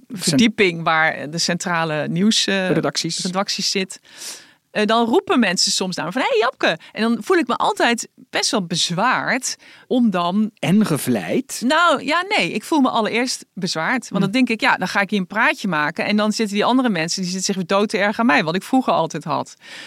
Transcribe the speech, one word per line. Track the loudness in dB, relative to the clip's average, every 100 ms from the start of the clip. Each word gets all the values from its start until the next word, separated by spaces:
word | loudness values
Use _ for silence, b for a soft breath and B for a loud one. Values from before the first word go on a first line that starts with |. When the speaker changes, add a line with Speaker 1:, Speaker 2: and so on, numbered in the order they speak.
| -12
Speaker 1:
Cent- | -6
Speaker 2:
verdieping | 0 2 2 4 0 2
waar | 0 2 2 0 -6
de | -4
centrale | -2 -2 -2 -2 -2 -2 -2
nieuws, | 0 2 2 0
eh, | -2 0
Speaker 1:
Redacties. | 0 0 -2 -4 -4 -4
Speaker 2:
redacties | -2 -4 -4 -2
zit. | -2 -4 -10 B B B B B B _
Eh, | -2 2
dan | 2 2
roepen | 2 2 2
mensen | 2 2 0
soms | -2 -4 -4
naar | -4
me |
van, | -2
"Hey, | 0 2
Japke." | 0 2 0 0 B
En | -2
dan | 0 0
voel | 2 2
ik | 2
me | 0
altijd | 0 2 2 0 -4 -18 -8
best | -4 -2
wel | -2 -2
bezwaard | -2 -2 0 0 0 0 -2 -4 -10 B B B
om | 2 4
dan | 2 0 0 -2 -2
Speaker 1:
En | 2 4 4
gevleid? | 0 0 -2 0 -2 -4 -4 0
Speaker 2:
Nou, | 2 4 2 0
ja, | -2 0 0
nee. | 0
Ik | -2
voel | 0 2
me | 2
allereerst | 2 0 0 -2 -6 -10
bezwaard. | -6 -4 -2 -2 -2 -2
Want | 0
dan | 2
Speaker 1:
Hm. | 2
Speaker 2:
denk | 2
ik, | 2
"Ja, | 2 2
dan | 0
ga | 0
ik | 0
hier | -2
een | -2
praatje | 0 0 0 -2
maken." | 0 0 -2 0
En | 2
dan | 0
zitten | 0 -2 0
die | 2
andere | 2 2
mensen, | 0 -2 -4
die | -4
zitten | -2 -2
zich | -2
weer | 0 0
dood | 2
te | 0
erg | 0 0
aan | 2
mij, | 2
wat | 0 -4
ik |
vroeger | 0 0 2
altijd | 0 0 -4
had. | -4 -4 -6 -14 B B